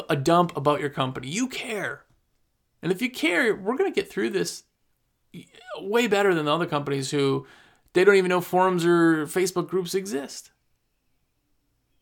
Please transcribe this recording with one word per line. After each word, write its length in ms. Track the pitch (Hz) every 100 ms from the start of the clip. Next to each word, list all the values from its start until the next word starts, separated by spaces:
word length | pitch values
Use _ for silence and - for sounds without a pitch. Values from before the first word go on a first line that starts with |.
| -
a 80 | 147
dump 400 | 135 175 175 147
about 240 | 143 147
your 100 | 143
company. 380 | 147 131 131 127
You 220 | 196 254
care. 540 | - - 311 127 139 _ _ _ _ _ _ _ _
And 80 | 160
if 100 | 185
you 80 | 254
care, 460 | - 320 339 233 196
we're 220 | 196 262
gonna 120 | 381
get 220 | 392 -
through 180 | 190 226
this 340 | 190 170 - - _ _ _ _ _ _ 175 - - - 622
way 260 | 190 226 240
better 300 | 202 202 165
than 100 | 147
the 80 |
other 140 | 160 170
companies 420 | 147 143 139 135
who, 380 | 143 139 135 - - _ _ _
they 100 | 180
don't 140 | 190 196
even 120 | 185
know 120 | 180
forums 440 | 175 180 185 180 170
or 400 | 170 165 160 151
Facebook 420 | 185 180 180 160
groups 280 | 190 170 196
exist. 560 | 190 214 127 - - _ _ _ _ _ _ _ _ _ _ _ _ _ _ _